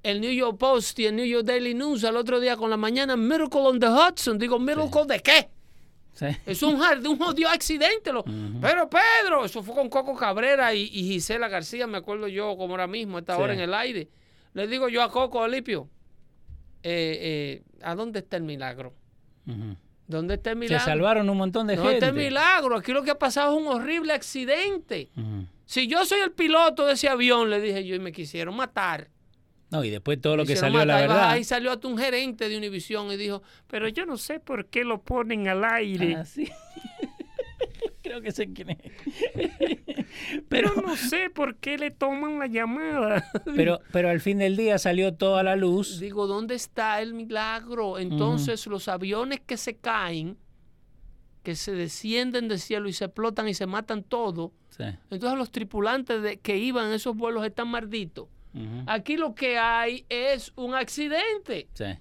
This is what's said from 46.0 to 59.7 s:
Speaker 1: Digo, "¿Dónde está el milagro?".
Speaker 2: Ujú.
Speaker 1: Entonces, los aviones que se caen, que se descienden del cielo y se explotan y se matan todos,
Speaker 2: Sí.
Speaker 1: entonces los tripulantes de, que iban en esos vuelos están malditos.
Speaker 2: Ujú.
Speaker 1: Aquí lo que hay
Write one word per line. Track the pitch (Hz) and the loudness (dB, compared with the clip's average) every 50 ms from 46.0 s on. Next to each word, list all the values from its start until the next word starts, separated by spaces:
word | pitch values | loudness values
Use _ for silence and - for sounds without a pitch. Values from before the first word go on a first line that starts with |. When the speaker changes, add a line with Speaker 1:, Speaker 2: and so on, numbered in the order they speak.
Speaker 1:
Digo, | 185 208 196 208 202 | -8 -6 -4 -2 -2
"¿Dónde | 196 196 208 226 226 247 | -2 -2 -4 -4 -4 -6
está | 240 - - _ 240 220 220 208 208 | -6 -8 -8 _ -2 0 0 0 -2
el | 220 226 226 | -2 -4 -8
milagro?". | 226 226 220 220 214 220 220 226 226 226 233 240 233 220 196 | -10 -8 -6 -4 -4 -2 -2 -4 -6 -8 -8 -4 -2 -2 -2
Speaker 2:
Ujú. | 185 - | -2 -4
Speaker 1:
Entonces, | 185 180 151 151 151 226 - 147 143 185 226 214 - | -4 -2 0 2 2 2 2 0 0 -2 -2 -4 -6
los | 214 202 190 - - | -6 -8 -6 -4 -4
aviones | 185 180 190 196 202 220 247 269 277 262 | -4 -4 -2 -2 -2 -2 -2 -4 -6 -8
que | - - 254 | -6 -8 -8
se | 220 - 247 220 | -6 -6 -8 -10
caen, | - - 240 226 214 190 175 170 160 156 170 202 - - - - - - - - _ - - - - - - - - - - - - | -6 -4 -4 -2 -2 -2 -4 -4 -6 -6 -8 -10 -12 -20 -20 -20 -20 -20 -20 -20 _ -20 -20 -20 -20 -20 -20 -20 -20 -20 -20 -20 -14
que | _ 175 165 | _ -8 -8
se | 156 - 208 | -6 -6 -6
descienden | 196 180 170 156 - - - 214 226 240 247 254 240 247 233 220 | -4 -4 -4 -6 -8 -8 -4 -2 0 0 0 0 -2 -4 -2 -2
del | 214 180 | -4 -6
cielo | - - 220 208 208 202 | -4 -4 -4 -4 -4 -6
y | |
se | 175 - 202 | -6 -6 -8
explotan | 190 - - 220 233 220 226 220 214 | -8 -4 -4 -4 -2 -2 -2 -4 -4
y | 190 | -4
se | - 196 | -4 -4
matan | 185 190 214 220 - 226 208 | -4 -4 -6 -4 -4 -8 -8
todos, | 196 - - 233 233 208 170 165 165 180 _ _ _ _ | -4 -4 -4 -2 -2 -2 -2 -4 -8 -8 _ _ _ _
Speaker 2:
Sí. | - - 117 107 92 - _ _ | -14 -10 -10 -10 -10 -12 _ _
Speaker 1:
entonces | 196 185 240 247 262 269 | -10 -4 -2 -2 -2 -2
los | 247 - | -4 -6
tripulantes | - - 220 196 - 208 202 220 254 269 254 - 233 220 | -6 -8 -8 -4 -2 0 0 2 0 0 -2 -2 -2 -2
de, | 208 208 202 - | -2 -4 -6 -6
que | _ - 202 190 | _ -2 0 0
iban | 220 254 254 247 226 208 | 0 0 0 0 0 0
en | 220 | -2
esos | 214 - 254 233 | -2 -4 -4 -4
vuelos | 214 233 226 233 220 214 | -2 -4 -2 -2 -2 -4
están | 214 208 - 233 233 | -4 -4 -6 -6 -4
malditos. | 233 233 226 208 220 226 196 160 - 135 101 - - - - - - | -4 -6 -6 -6 -6 -6 -6 -8 -10 -16 -16 -16 -20 -20 -20 -16 -12
Speaker 2:
Ujú. | 123 113 110 113 120 127 | -10 -10 -8 -8 -8 -4
Speaker 1:
Aquí | 135 220 220 202 - 302 | -2 -4 -4 -2 -2 -2
lo | 330 320 285 214 | -2 -2 -4 -4
que | - 269 254 240 233 | -2 -2 0 0 2
hay | 226 233 | 2 2